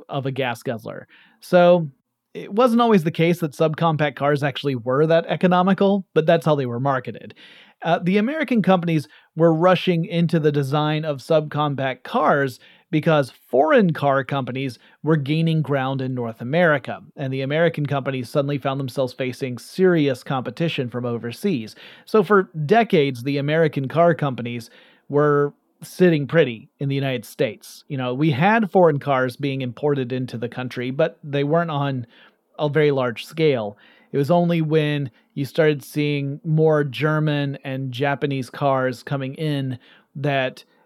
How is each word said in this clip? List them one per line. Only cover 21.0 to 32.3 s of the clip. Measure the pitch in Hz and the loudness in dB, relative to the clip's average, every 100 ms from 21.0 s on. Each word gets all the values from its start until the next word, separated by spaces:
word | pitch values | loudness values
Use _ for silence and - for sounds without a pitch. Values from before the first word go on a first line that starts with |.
overseas. | 123 117 117 117 202 143 110 - - - | -6 -6 -8 -6 -4 -2 -6 -16 -20 -20
So | - 220 | 0 2
for | 175 202 185 160 | 4 4 2 -2
decades, | 143 220 226 175 139 123 | 2 2 4 4 2 -2
the | 127 139 | -4 -4
American | 143 156 160 - 135 | 0 2 2 0 -2
car | 147 170 | 2 4
companies | 160 147 120 117 120 113 - - _ - | 2 -2 -4 -8 -10 -12 -20 -20 _ -4
were | 143 151 143 143 - _ _ | 0 2 2 0 -4 _ _
sitting | - - 185 160 139 | -10 2 2 2 0
pretty | 165 139 113 - - | 2 2 -2 -14 -8
in | 139 | -4
the | |
United | 139 135 127 | -2 -2 -4
States. | - - 131 - - - - | -6 -4 -4 -4 -16 -20 -12
You | 139 | -6
know, | 127 | -4
we | 127 160 | 0 0
had | 127 185 226 208 | 2 2 2 2
foreign | 196 170 143 | 4 4 4
cars | 147 131 127 127 | 0 0 0 -2
being | 143 135 | -6 -4
imported | 127 117 151 143 123 | -8 -4 -2 -2 -2
into | 127 127 120 | -6 -6 -8
the | 117 | -8
country, | - 127 127 123 | -8 -10 -8 -6
but | 139 165 - | -2 -2 -2
they | 151 143 | -6 -4
weren't | 143 165 170 | 0 0 0
on | 147 143 131 117 _ _ | -2 -2 -4 -8 _ _